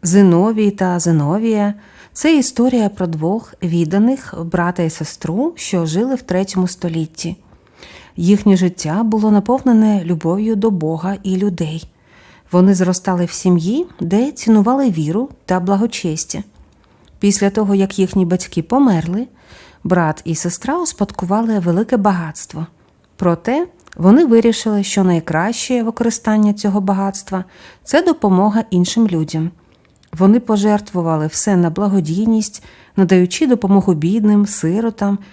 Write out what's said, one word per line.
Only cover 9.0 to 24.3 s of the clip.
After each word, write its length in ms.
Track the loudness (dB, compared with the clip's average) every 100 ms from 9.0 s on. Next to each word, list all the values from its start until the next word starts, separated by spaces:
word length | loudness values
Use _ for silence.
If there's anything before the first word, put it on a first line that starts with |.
було 280 | 0 0 2
наповнене 760 | 2 2 0 2 4 4 2
любов'ю 520 | 0 -2 0 -2 -2 0
до 140 | 0
Бога 460 | 0 -2 -4 -4 -6
і 140 | -4 -2
людей. 520 | -2 -2 -6 -8 -14 _ _ _ -20 -20 _
Вони 220 | 4 6
зростали 500 | 4 2 0 -2 -2
в 60 | -2
сім'ї, 560 | -2 0 2 0 -4 -4 -8
де 320 | -2 0 -2
цінували 580 | -4 2 4 4 2 0
віру 380 | 0 -2 -2 -4 -10
та 160 | -4 -2
благочестя. 840 | 0 0 0 -4 -6 -6 -6 -10 -12 _ -20 _ _ _ _ _
Після 320 | 0 2 0
того, 240 | 0 0
як 240 | 0 0 0
їхні 280 | -2 0 0
батьки 360 | -2 -4 -8
померли, 640 | -2 2 2 2 -2 -6 -8 _ _ -20 -20 _
брат 380 | -2 0 0 -2
і 100 | -4
сестра 440 | -4 -4 -6 -4 -4
успадкували 800 | -4 -4 -6 -4 -2 -2 0 0
велике 380 | 0 0 0 0
багатство. 680 | 2 0 -4 -10 -12 -10 -12 _ _ _ _ _
Проте 500 | -2 0 -2 -2 -4 _ -20 0
вони 280 | 6 6
вирішили, 580 | 6